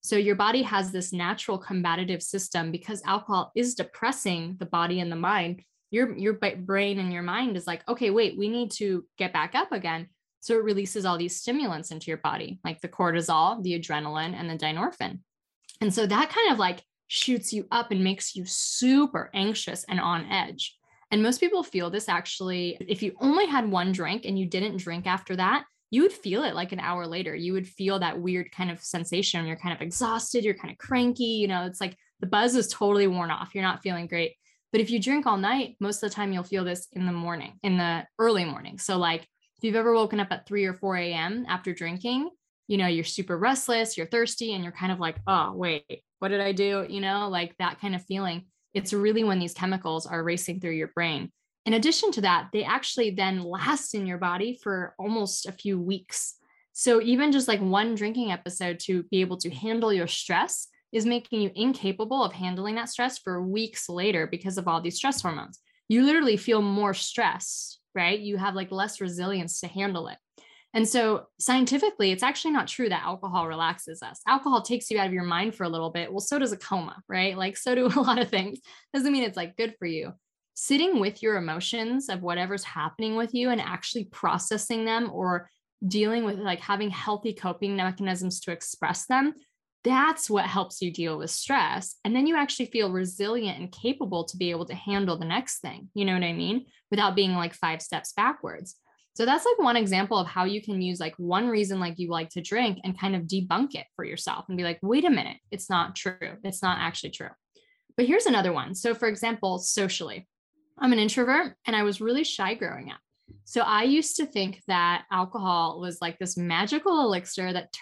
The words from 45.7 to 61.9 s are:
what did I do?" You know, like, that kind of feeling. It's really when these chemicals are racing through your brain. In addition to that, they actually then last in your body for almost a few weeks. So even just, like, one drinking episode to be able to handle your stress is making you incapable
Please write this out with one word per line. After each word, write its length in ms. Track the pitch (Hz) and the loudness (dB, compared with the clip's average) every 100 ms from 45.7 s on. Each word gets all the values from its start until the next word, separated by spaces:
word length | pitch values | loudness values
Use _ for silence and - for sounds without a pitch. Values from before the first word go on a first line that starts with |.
| 156 _ - _ _ | -2 _ -14 _ _
what 100 | 190 | -2
did 120 | 202 | 0
I 100 | 196 | 0
do?" 360 | 190 202 196 180 | 2 2 0 -2
You 140 | 196 | -4
know, 260 | 196 202 208 | -2 -2 -2
like, 260 | 180 175 _ | -2 -4 _
that 220 | 180 - | -4 -2
kind 140 | 202 | -4
of 100 | 185 | -4
feeling. 420 | - 190 190 170 - _ _ | -4 -4 -2 -6 -10 _ _
It's 200 | 202 196 | -6 -2
really 300 | 208 208 220 | 2 4 4
when 160 | 220 190 | 4 2
these 160 | 175 | 0
chemicals 500 | - 185 190 170 160 | -2 -2 0 -2 -4
are 200 | 165 170 | -2 -2
racing 340 | 165 175 - 180 | 0 -2 -2 -4
through 140 | 180 | -4
your 160 | 160 156 | -4 -4
brain. 420 | - 170 151 87 _ _ _ | -2 -2 -2 -6 _ _ _
In 100 | - | 2
addition 360 | 226 277 330 427 | 4 4 4 2
to 120 | 262 | 2
that, 260 | 196 175 - | 4 4 2
they 120 | 208 | -2
actually 460 | 190 254 262 - 226 | 0 0 0 0 0
then 300 | 190 190 185 | 2 0 0
last 540 | 175 185 - 277 - | -4 -2 0 0 -2
in 100 | 214 | -4
your 140 | 190 180 | -4 -2
body 400 | 180 175 220 247 | -2 0 -2 -2
for 360 | 208 190 180 - | -2 -2 -4 -6
almost 480 | 196 226 202 - 185 | -2 0 0 -2 -6
a 60 | |
few 280 | 185 202 190 | -6 -2 0
weeks. 540 | 175 190 - - - - _ _ _ | 0 -4 -4 -6 -6 -10 _ _ _
So 280 | - 254 233 | 0 6 6
even 300 | 226 247 294 | 6 4 6
just, 160 | 277 254 | 4 4
like, 140 | 208 | 2
one 340 | 190 196 226 | 4 4 2
drinking 380 | 220 208 233 226 | 0 -2 -2 -2
episode 480 | 180 - 180 180 170 | -2 -6 -6 -4 -4
to 240 | - 185 | 0 -2
be 160 | 170 190 | 2 2
able 160 | 185 180 | 2 0
to 120 | 175 | -6
handle 420 | 135 220 226 226 | -6 -2 2 2
your 160 | 196 165 | 2 0
stress 580 | - - 175 262 - - _ _ | -4 0 2 2 -2 -8 _ _
is 160 | 226 220 | 0 2
making 340 | 240 240 220 | 0 0 0
you 120 | 196 | 0
incapable 720 | 190 240 254 196 | 2 0 2 -2